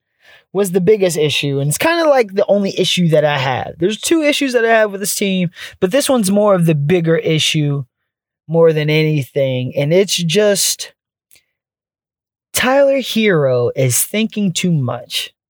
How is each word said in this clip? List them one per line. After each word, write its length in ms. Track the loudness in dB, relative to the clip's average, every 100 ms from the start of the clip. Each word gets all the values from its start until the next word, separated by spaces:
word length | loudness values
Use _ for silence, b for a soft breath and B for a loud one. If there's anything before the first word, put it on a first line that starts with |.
| _ b b b b
was 200 | -4 -2
the 100 | 0
biggest 360 | 2 2 2 0
issue, 420 | -2 -2 -2 -2
and 100 | -2
it's 100 | -2
kinda 260 | 0 0 2
like 280 | 2 0 0
the 100 | 0
only 320 | 0 0 -2
issue 280 | -2 0 2
that 160 | 2 2
I 140 | 0
have. 400 | -2 -4 -6 -4
There's 200 | -4 -2
two 220 | -2 0
issues 320 | 0 0 -2
that 120 | 0 2
I 40 |
have 220 | 2 2
with 100 | -2
this 140 | -6 -4
team, 340 | -2 -2 -4 B B B
but 100 | -2
this 180 | 0 0
one's 220 | 0 2
more 240 | 2 2
of 140 | 2 2
the 80 | 0
bigger 400 | 0 0 2 0
issue 680 | 0 0 0 -2 -2 -4 -8 _ _ _ _ _ -4
more 240 | 4 4
than 200 | 4 2
anything, 840 | 2 2 0 -2 -2 -2 -2 -4 -2
and 160 | 0
it's 240 | 2 2 -2
just 760 | -2 0 2 0 -2 -4 -10 _ _ _ _ b b b _ _ _ _ _ _ _ _ _
Tyler 460 | -4 0 2 2 2
Herro 760 | -2 0 2 2 2 0 0 0
is 280 | 0 0
thinking 500 | -2 -2 -4 -2 -4
too 180 | -2 -2
much. 640 | 0 -2 -6 -10 -10 -10 _